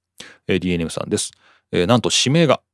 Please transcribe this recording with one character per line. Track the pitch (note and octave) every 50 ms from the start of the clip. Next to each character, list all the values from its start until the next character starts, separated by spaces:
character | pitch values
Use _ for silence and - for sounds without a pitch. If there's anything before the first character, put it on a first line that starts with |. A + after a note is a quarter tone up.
| _ _ _ - - - - _ _
え | - G2
ー、 | F#2
デ | E2 F#2
ィ |
ー | F2+
エ |
ヌ | E2+ E2
エ |
フ | D#2+ -
さ | - -
ん | -
で | -
す。 | G#2 - - - _ _ _ _ _ _ _
え | - F2+ F2
ー、 |
な | F2+ A#2+
ん | A#2+
と | G#2+ F2 -
指 | - - B2+
名 | C#3 E3+ E3+
が、 | C3+ - - _ _